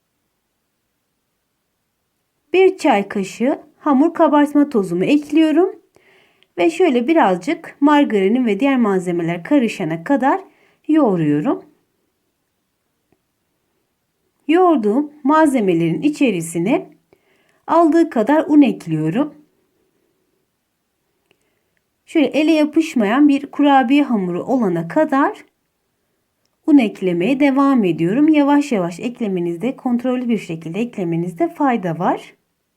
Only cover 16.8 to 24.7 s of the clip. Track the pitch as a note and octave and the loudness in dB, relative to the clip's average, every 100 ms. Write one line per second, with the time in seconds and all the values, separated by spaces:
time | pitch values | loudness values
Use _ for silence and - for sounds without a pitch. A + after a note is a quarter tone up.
16.8 | - _ _ _ _ _ _ _ - D#4+ | -4 _ _ _ _ _ _ _ -2 2
17.8 | E4 E4 E4 A#3+ G#3+ D#4 - D4 C4 F#3+ | 4 4 2 0 0 0 4 4 4 0
18.8 | E3+ D#3 D#3 G3+ D4+ - _ _ _ _ | -6 -4 -2 -2 -6 -8 _ _ _ _
19.8 | _ _ _ _ _ _ _ _ _ _ | _ _ _ _ _ _ _ _ _ _
20.8 | _ _ _ _ _ _ _ _ _ _ | _ _ _ _ _ _ _ _ _ _
21.8 | _ _ _ E4+ C4+ C4+ D#4 D#4 D4+ E4 | _ _ _ -2 0 0 0 2 2 0
22.8 | D#4+ B3 G3 B3 D4 C#4 C#4 - C#4+ C4+ | -2 -2 0 2 4 2 -4 -2 2 4
23.8 | B3 C#4+ C4+ A3 F#3 F3 - B3+ G3+ | 4 0 2 -2 -2 -6 -4 -2 0